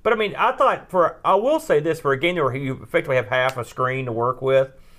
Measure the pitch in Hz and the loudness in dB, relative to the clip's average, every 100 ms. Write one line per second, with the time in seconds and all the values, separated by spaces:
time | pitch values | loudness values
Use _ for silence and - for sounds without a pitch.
0 | 220 220 208 139 220 262 254 185 - 180 | 0 0 -2 0 -2 2 0 0 -2 2
1 | 165 - 156 190 240 311 311 156 160 156 | 2 0 0 2 2 0 2 0 2 -2
2 | 143 135 170 180 135 127 135 135 104 156 | 0 0 0 0 0 -2 -6 -8 -4 -4
3 | 139 127 110 127 131 127 113 - 127 131 | 0 -2 0 0 0 -2 -10 -4 -4 -2
4 | 127 113 120 127 131 135 135 - - | -4 -2 -2 -2 2 2 2 -6 -20